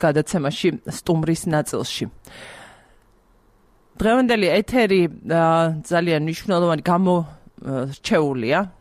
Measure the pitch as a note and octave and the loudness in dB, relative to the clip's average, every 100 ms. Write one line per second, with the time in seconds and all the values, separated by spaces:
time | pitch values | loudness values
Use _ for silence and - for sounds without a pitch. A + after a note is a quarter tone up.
0 | E3 D3 D#3 F3+ C#3+ - F3+ - - - | 2 2 0 -2 -2 0 -2 -2 -8 -8
1 | - E3 D#3 E3 F3 D3+ - G#2 B2 - | -2 0 0 -2 0 -2 -2 -6 -6 -6
2 | - - - - - - - - _ _ | -8 -10 -20 -20 -20 -20 -20 -20 _ _
3 | _ _ _ _ _ _ _ _ _ - | _ _ _ _ _ _ _ _ _ -4
4 | G#3+ B3 B3 A3 F3+ F#3 G#3+ B3+ G#3+ F#3+ | 0 2 2 2 2 0 0 0 2 4
5 | E3+ - A#2+ E3 E3 E3 E3 D#3 - F3 | 2 -2 -2 2 4 4 2 -2 -2 -2
6 | F3 D#3 D#3 D#3+ - F3 F3 D#3+ F3 F3 | 0 0 -2 -4 -2 0 2 0 0 2
7 | F#3 F3 D3+ - - - - C3 C3+ C#3+ | 2 2 -2 -10 -20 -14 -8 -6 -6 -8
8 | - F#3+ D3 B2+ A2+ E3 G3 - | -2 0 2 -2 0 -2 -2 -10